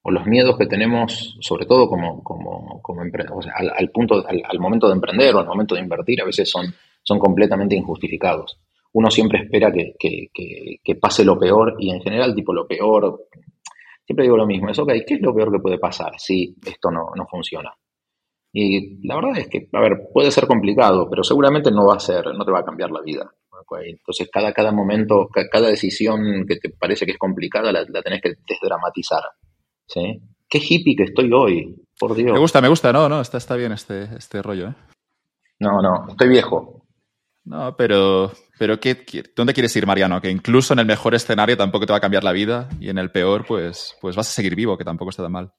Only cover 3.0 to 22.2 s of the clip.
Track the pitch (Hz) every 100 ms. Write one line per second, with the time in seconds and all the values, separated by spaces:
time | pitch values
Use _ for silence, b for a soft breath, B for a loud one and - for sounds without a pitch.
3 | 87 - - 95 87 - 92 - 95 113
4 | 117 101 - 90 - - 92 113 107 92
5 | - 98 135 104 87 92 107 90 90 85
6 | 85 117 95 - 92 90 90 b b b
7 | - 101 95 92 104 98 101 98 85 78
8 | 78 80 92 78 - - _ _ _ 113
9 | 113 - 113 104 - 131 104 90 82 -
10 | 82 87 - - 87 85 82 - - -
11 | 104 - 98 90 92 104 113 - 95 92
12 | 90 113 123 104 - 85 82 156 104 107
13 | 101 - - _ - _ - B B B
14 | - - 127 113 107 95 101 123 147 113
15 | - 277 185 110 107 101 95 90 90 -
16 | 80 - - 92 90 - - - 90 82
17 | 82 90 92 90 - 80 - - _ _
18 | _ _ _ _ _ 104 101 98 98 98
19 | - 143 247 226 - - - - 110 98
20 | - 135 143 143 135 117 98 104 110 92
21 | 85 - 90 143 139 147 143 104 101 101
22 | - 90